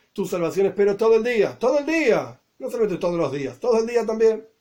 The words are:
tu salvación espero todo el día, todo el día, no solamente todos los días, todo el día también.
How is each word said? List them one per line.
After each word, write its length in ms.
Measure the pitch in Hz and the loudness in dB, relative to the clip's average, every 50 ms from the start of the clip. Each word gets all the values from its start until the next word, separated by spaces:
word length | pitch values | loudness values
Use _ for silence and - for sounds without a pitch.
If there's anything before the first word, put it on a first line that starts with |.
| _ _ _ | _ _ _
tu 140 | - 196 | -8 -6
salvación 400 | 175 - 180 170 160 143 175 196 | -4 -2 -2 -2 -2 0 0 0
espero 300 | 190 - - 202 202 202 | 0 2 2 2 2 2
todo 180 | 202 220 226 226 | 2 2 4 4
el 80 | 220 220 | 4 2
día, 340 | 247 247 226 190 147 131 - | 2 2 2 0 0 0 -2
todo 200 | - 247 302 294 | -2 0 0 0
el 80 | 285 | 0
día, 540 | 277 320 330 302 254 202 165 131 120 120 - _ _ _ - | 0 0 0 2 2 2 2 0 -4 -10 -20 _ _ _ -14
no 100 | 277 254 | -10 -8
solamente 280 | 220 240 226 202 180 | -4 -2 -2 -2 -2
todos 200 | 156 - 175 175 | -2 -4 -2 -2
los 140 | 170 165 135 | -2 -2 -2
días, 300 | 120 147 139 127 117 - | -4 -4 -6 -8 -8 -4
todo 180 | - - 233 220 | -2 0 0 0
el 80 | 226 | 0
día 180 | 226 240 233 226 | 0 -2 -2 -2
también. 400 | 214 220 220 226 220 220 214 - - _ _ | -2 0 2 2 2 2 0 -4 -14 _ _